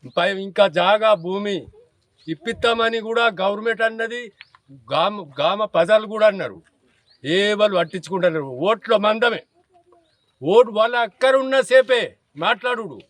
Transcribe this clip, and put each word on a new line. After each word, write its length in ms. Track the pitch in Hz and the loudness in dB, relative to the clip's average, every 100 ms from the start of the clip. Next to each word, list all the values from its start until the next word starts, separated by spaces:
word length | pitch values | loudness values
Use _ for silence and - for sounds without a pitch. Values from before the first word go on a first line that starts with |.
| 135 - | -6 -4
పై 200 | 180 196 | -2 -4
ఇంకా 300 | 196 185 196 | -8 0 2
జాగా, 460 | 160 180 214 220 | 2 2 2 4
భూమి 540 | 208 165 196 208 185 110 - _ _ _ _ - | 2 0 -6 -6 -6 -10 -20 _ _ _ _ -12
ఇప్పిస్తామని 720 | 165 302 226 233 233 226 226 | -10 -8 -2 -2 0 -2 -2
కూడా 320 | 214 226 233 180 | -4 0 0 0
గవర్నమెంట్ 400 | 190 208 226 220 | -4 -2 -4 -2
అన్నది, 500 | 226 220 226 240 240 _ - _ _ | -2 -2 -8 -8 -14 _ -20 _ _
గ్రామ, 480 | 135 113 139 185 208 | -20 -6 -2 -2 -4
గ్రామ 440 | 160 135 151 202 214 | -16 -4 -2 -2 -2
ప్రజలు 420 | 170 170 214 214 | 0 4 2 2
కూడా 200 | 214 214 | 2 2
అన్నారు. 340 | 196 135 90 _ _ _ _ _ _ 135 | 2 -8 -10 _ _ _ _ _ _ -2
ఏ 280 | 175 208 | 0 0
వాళ్ళు 240 | 208 214 185 | 2 2 2
పట్టించుకుంటలేరు. 680 | 170 190 151 185 175 160 | -2 -6 -6 -2 0 0
ఓట్ల 520 | 139 127 175 226 - 214 | -6 -4 -2 -2 0 0
మందమే. 480 | 208 220 240 208 - _ _ _ _ _ _ _ _ _ | 2 0 0 -2 -10 _ _ _ _ _ _ _ _ _
ఓటు 280 | 139 208 240 | 2 4 4
వాళ్ళ 240 | 214 226 240 | 2 0 0
అక్కర 400 | 226 _ 262 269 | -4 _ 2 2
ఉన్నసేపే 800 | 262 269 247 262 262 247 185 _ _ 143 | 2 0 4 4 4 0 0 _ _ -4
మాట్లాడుడు. 600 | 175 226 247 240 208 117 - | -2 -2 -2 -4 -8 -14 -20